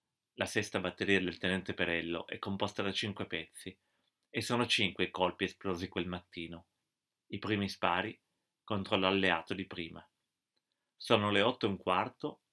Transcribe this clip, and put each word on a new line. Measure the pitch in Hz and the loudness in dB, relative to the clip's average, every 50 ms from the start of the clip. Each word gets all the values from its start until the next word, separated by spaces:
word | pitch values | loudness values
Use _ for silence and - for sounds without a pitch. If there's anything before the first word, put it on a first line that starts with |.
| _ _ _ _ _ _ _ | _ _ _ _ _ _ _
La | - 98 | -4 -4
sesta | - - 107 104 - - 104 | -2 0 0 -2 0 -2 -2
batteria | 90 90 - - 98 98 98 95 | -2 -2 -2 -2 2 4 4 4
del | 92 90 80 - | 4 2 -2 -2
tenente | - 92 95 95 90 - 101 | -2 0 0 0 -2 -4 -4
Perello | - 90 85 85 82 85 85 85 82 - - | -2 -2 0 0 -2 -2 -2 -4 -6 -6 -6
è | - - | -8 -8
composta | - 101 98 98 107 98 - - | -6 -6 -4 -2 -2 -2 -2 -2
da | 101 98 | -2 -2
cinque | 95 - - 104 92 - 101 | -2 -2 -2 -4 -4 -6 -6
pezzi | - - 82 80 - - - - - - - _ _ _ _ _ _ _ _ _ _ | -6 -6 -6 -8 -10 -14 -16 -14 -14 -14 -16 _ _ _ _ _ _ _ _ _ _
e | - 123 | -6 -4
sono | 107 - 127 120 120 - | -2 0 0 2 2 2
cinque | - - 104 90 - - 92 | 2 2 2 2 0 0 -2
i | 90 | -2
colpi | - - 90 90 - - 95 | 0 0 0 0 2 0 -2
esplosi | 92 - - - 98 90 85 95 90 | -4 -4 -4 -4 -4 -4 -2 -4 -4
quel | - 92 85 90 | -4 -4 -4 -4
mattino. | 87 90 - _ - 87 85 82 85 82 - _ _ _ _ _ _ _ _ _ _ _ _ - | -6 -8 -10 _ -12 -10 -10 -10 -10 -14 -16 _ _ _ _ _ _ _ _ _ _ _ _ -12
I | - 98 | -10 -6
primi | 104 101 107 101 101 92 | -2 0 0 0 0 -2
spari | - - - 90 87 92 95 113 117 - _ _ _ _ _ _ _ _ _ | -2 0 0 2 2 2 0 -2 -6 -10 _ _ _ _ _ _ _ _ _
contro | - 110 98 95 - 110 98 | -4 -4 -2 0 2 2 4
l'alleato | 92 92 98 98 95 92 85 80 - - 92 | 4 4 4 4 4 4 4 2 0 -4 -6
di | 92 92 | -6 -6
prima. | - - 90 82 82 82 82 - _ _ _ _ _ _ _ _ _ _ _ _ _ _ _ _ _ _ _ | -8 -8 -8 -10 -10 -12 -14 -18 _ _ _ _ _ _ _ _ _ _ _ _ _ _ _ _ _ _ _
Sono | - - 120 107 104 104 | 2 4 4 6 6 4
le | 101 101 | 4 4
otto | 101 120 127 - - | 4 4 4 2 0
e | 104 | 0
un | 95 87 | 0 -2
quarto | - 92 92 92 107 - - _ - 147 - - _ _ | 0 0 2 2 2 0 -4 _ -8 -8 -8 -10 _ _